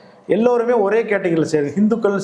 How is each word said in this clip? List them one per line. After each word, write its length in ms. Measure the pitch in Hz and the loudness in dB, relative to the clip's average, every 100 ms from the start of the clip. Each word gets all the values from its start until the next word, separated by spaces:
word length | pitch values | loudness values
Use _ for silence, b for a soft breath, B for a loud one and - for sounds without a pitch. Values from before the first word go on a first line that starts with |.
| B B - | B B -4
எல்லோருமே 460 | 180 233 240 226 | 0 2 0 0
ஒரே 300 | 240 196 220 | 0 2 0
கேட்டகரியில் 440 | 214 202 180 165 143 | 0 -2 0 0 0
சேருங்க, 180 | 151 143 190 | 0 -2 0
ஹிந்துக்கள்னு 440 | 214 220 202 196 | 0 2 0 -2